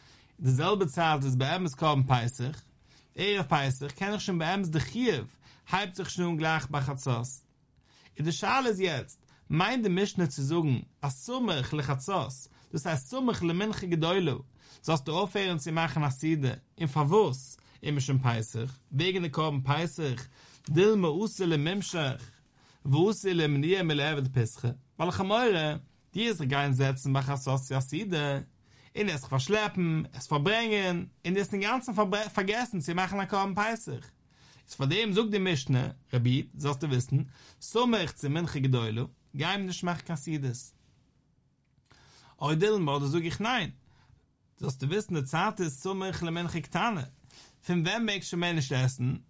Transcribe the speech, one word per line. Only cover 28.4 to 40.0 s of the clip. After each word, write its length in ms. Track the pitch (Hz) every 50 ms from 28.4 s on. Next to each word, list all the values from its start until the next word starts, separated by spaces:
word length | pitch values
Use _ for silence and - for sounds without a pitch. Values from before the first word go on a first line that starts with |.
| - - _ _ _ _ - - - - -
אין 140 | - 214 196
עס 160 | 160 131 -
פארשלעפן, 760 | - 135 131 - - 202 214 214 - - 185 175 165 160 160 160 - -
עס 140 | - -
פארברענגען, 800 | - 156 143 143 190 214 226 233 220 214 202 190 185 175 175 180 - - _ -
אין 80 | 208 185
דאס 180 | 196 196 -
דעם 100 | 214 196
גאנצן 320 | 202 214 247 254 - - 196
פארבר-, 360 | 208 208 190 202 208 214 208
פארגעסן, 500 | - 214 190 190 214 233 247 - - 180
זיי 140 | 131 170 170
מאכן 260 | 180 185 185 202 202
א 60 | 190
קרבן 280 | 185 208 196 196 196 185
פסח. 560 | 202 208 226 - - - - 123 120 - - - _ _ _ _ _ - - - - _
איז 80 | - -
פון 140 | - 135 135
דעם 220 | 170 208 233 214 180
זאגט 160 | 214 233 214
די 80 | 208 196
משנה, 480 | 185 185 170 131 - - 135 123 - - - - _ _ -
רבי, 340 | 123 117 123 127 143 - - -
זאלסט 240 | 139 147 143 143 135
דו 80 | 165
וויסן, 280 | 151 131 123 - - 135 147 160 - - - - - - _
סמוך 500 | - - - 226 247 240 226 202 170 135
צו 180 | - - - 139
מנחה 300 | 143 170 175 147 - 147
גדולה, 440 | 131 135 127 120 113 110 107 117 143 - - _ _ _ -
גיי 160 | 135 151 175
אים 140 | 196 202 196
נישט 180 | 185 170 - 180
מאכן 300 | 180 170 -